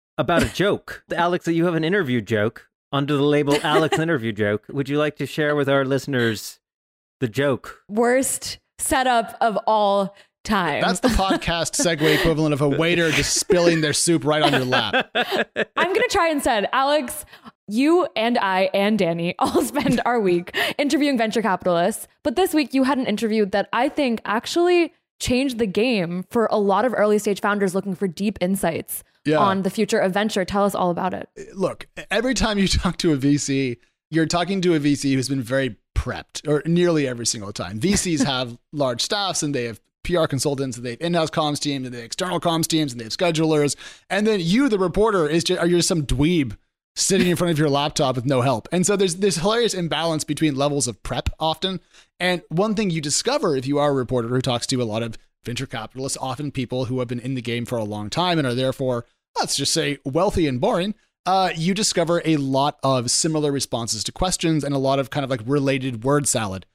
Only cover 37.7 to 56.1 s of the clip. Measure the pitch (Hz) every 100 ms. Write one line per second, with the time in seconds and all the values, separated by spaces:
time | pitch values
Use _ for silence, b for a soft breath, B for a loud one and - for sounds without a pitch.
37.7 | 107 165 202 185 156 139 131 127 120 _
38.7 | 147 135 120 - 208 196 160 151 135 120
39.7 | 110 _ _ - 170 160 135 151 135 135
40.7 | 120 123 117 165 170 160 - 151 143 147
41.7 | 139 127 123 117 - 180 175 170 165 160
42.7 | 160 147 120 110 - 180 160 160 151 143
43.7 | - B B _ 190 208 214 165 214 277
44.7 | 208 185 196 220 202 147 165 165 180 170
45.7 | 175 165 180 139 123 147 180 127 101 _
46.7 | _ _ - - 185 180 170 175 151 156
47.7 | 139 151 - 139 131 117 135 127 117 -
48.7 | 175 180 202 196 170 202 170 196 226 226
49.7 | 190 165 147 165 160 - 147 160 131 143
50.7 | 143 135 104 - 127 - - 156 156 190
51.7 | 185 b b b _ 180 180 - 156 214
52.7 | 208 208 160 147 139 - 285 202 135 127
53.7 | 143 147 139 117 127 117 127 131 120 -
54.7 | 131 117 107 117 110 - _ - 120 131
55.7 | 117 110 131 135